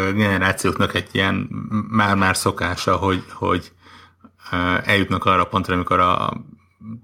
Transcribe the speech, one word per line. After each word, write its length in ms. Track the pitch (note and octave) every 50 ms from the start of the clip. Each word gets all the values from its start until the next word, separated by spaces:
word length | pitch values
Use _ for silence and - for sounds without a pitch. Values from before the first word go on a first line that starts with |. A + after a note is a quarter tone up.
| F#2+ F#2+ G2
generációknak 800 | G#2+ G#2+ G2+ G2 F#2 F#2 F#2+ F#2+ - - F#2+ E2+ - G2+ F#2 -
egy 140 | G#2 - - -
ilyen 360 | G2+ F#2+ G2 F#2+ F#2+ G2+ - - G#2 - - G#2+ G#2+ G#2 G#2
már-már 460 | A2+ A2 G#2+ G2 G2 G2 F#2+ F#2 F#2
szokása, 600 | - - G2 F2+ - F2+ F2 F2+ - - G2 F#2+
hogy, 280 | F2 F#2+ F#2+ F#2 F#2 - - -
hogy, 400 | - G2 F#2 F#2 F2+ - - - _ _ - - - - - _ _ - - _ _ - - -
ö, 40 | F2+ F2+ F2+ F2+ F#2 -
eljutnak 400 | - G#2+ G2 F#2+ - F#2+ F2 -
arra 180 | G2 F#2 F2+ F2+
a 40 |
pontra, 280 | - - F#2+ F2+ - F#2
amikor 260 | F2+ E2+ - F2+ F2+
a 320 | F2+ F2+ F2+ - - - - - - - - - _ _ _ _ A2 A2 A2+ A#2